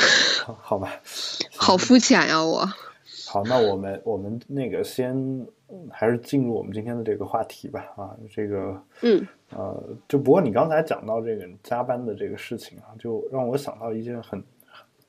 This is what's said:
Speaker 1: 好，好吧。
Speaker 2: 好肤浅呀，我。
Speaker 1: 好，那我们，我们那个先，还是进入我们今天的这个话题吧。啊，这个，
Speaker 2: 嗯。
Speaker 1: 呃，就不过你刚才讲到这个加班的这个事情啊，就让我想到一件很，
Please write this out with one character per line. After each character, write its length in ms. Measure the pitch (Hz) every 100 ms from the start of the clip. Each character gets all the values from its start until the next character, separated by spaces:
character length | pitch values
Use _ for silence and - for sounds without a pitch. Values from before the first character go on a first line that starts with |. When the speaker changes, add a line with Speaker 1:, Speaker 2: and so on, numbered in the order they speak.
| - - - -
Speaker 1:
好， 140 | - 113
好 160 | - 101
吧。 120 | 95 - - - - - - -
Speaker 2:
好 200 | - 185
肤 220 | - 254
浅 280 | - 220 -
呀， 160 | 160
我。 240 | 160 165 196 - - - - - -
Speaker 1:
好， 180 | 101
那 140 | 107 127
我 180 | 107 95
们， 240 | 98 98
我 120 | 117 101
们 240 | 98 117 -
那 220 | 139 123
个 120 | 92
先， 640 | 104 - 127 131 131 131 117 _ - 185 147
还 180 | - 110
是 80 | 120
进 260 | - 143
入 100 | 123
我 80 | 110
们 100 | 98
今 120 | 104
天 120 | 110 120
的 80 |
这 120 | 110 101
个 80 |
话 200 | 98 117
题 240 | 110 - 95
吧。 240 | 104 - -
啊， 200 | 98 104 110
这 160 | - 104
个， 340 | 101 95 95 - -
Speaker 2:
嗯。 240 | 240 190 190 _ -
Speaker 1:
呃， 320 | - 98 - - 113 -
就 80 | 143
不 140 | 123
过 100 | 165
你 120 | 147
刚 160 | 104 160
才 120 | 151
讲 240 | - -
到 160 | 104 113
这 160 | 113 107
个 80 | 90 95
加 200 | - 120
班 220 | 127 123
的 100 | 123
这 140 | 98 101
个 80 | 101
事 180 | - 113
情 220 | - 90
啊， 160 | - 113
就 260 | 117 110 -
让 140 | 135 123
我 100 | 135
想 200 | 139 107
到 120 | 113
一 80 | 110
件 220 | 117 120
很， 180 | 113 98 - _ _ - - _